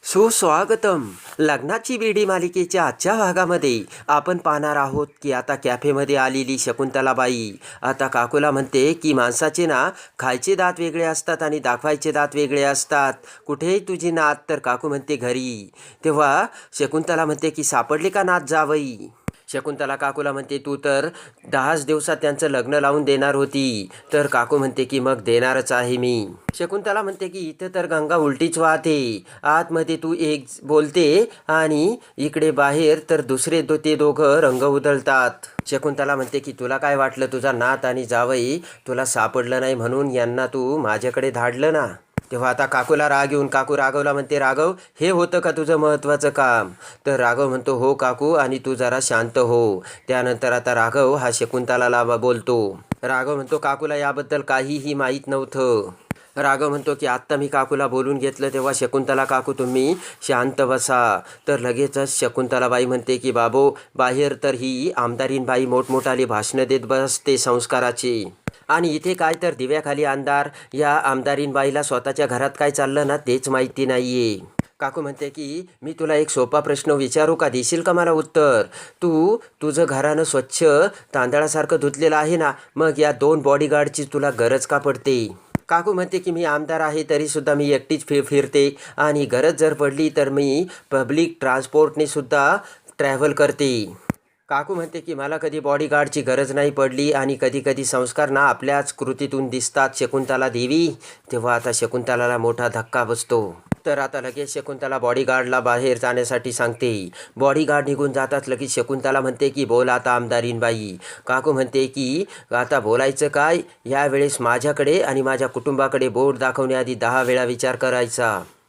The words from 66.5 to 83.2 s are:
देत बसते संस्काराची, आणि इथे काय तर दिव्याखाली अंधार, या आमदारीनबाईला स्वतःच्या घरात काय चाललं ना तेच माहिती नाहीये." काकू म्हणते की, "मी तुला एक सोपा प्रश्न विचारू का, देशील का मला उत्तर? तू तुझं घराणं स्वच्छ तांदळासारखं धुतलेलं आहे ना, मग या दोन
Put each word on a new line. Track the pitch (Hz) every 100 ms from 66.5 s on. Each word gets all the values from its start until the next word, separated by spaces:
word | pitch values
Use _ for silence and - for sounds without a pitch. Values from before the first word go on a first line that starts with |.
| 131
देत | 127 131
बसते | 113 131 135 - - 131
संस्काराची, | 131 123 117 131 123 120 127 117 92 - - - -
आणि | 156 170
इथे | 151 185
काय | 180 160 165
तर | 180
दिव्याखाली | 147 127 151 147 143
अंधार, | 147 135 139 143 143 - -
या | 131 147
आमदारीनबाईला | 147 - 131 127 139 143 139 139 139
स्वतःच्या | 143 123 131 131 143
घरात | 120 139 -
काय | 147
चाललं | 147 135 139 143
ना | 143
तेच | 135 127 131
माहिती | 131 131 131 135
नाहीये." | 127 127 123 117 101 90 - - _
काकू | 139 147
म्हणते | 143 139 143
की, | 139 143 156 185 _
"मी | 143
तुला | 160 160 151
एक | 151
सोपा | 139 123 147
प्रश्न | 147 143 156
विचारू | 143 131 156 156 160
का, | 156
देशील | 123 123 170
का | 170
मला | 175 175
उत्तर? | 160 156 165 147 117 101 - - _
तू | 175 160 175 226 - _
तुझं | 151 143 165
घराणं | 135 143 151
स्वच्छ | 160 139 127 - 165 143 196 - -
तांदळासारखं | 139 123 143 151 156 147 160
धुतलेलं | 143 135 160 156
आहे | 151 170
ना, | 151 135 - -
मग | 156 143
या | 147
दोन | 143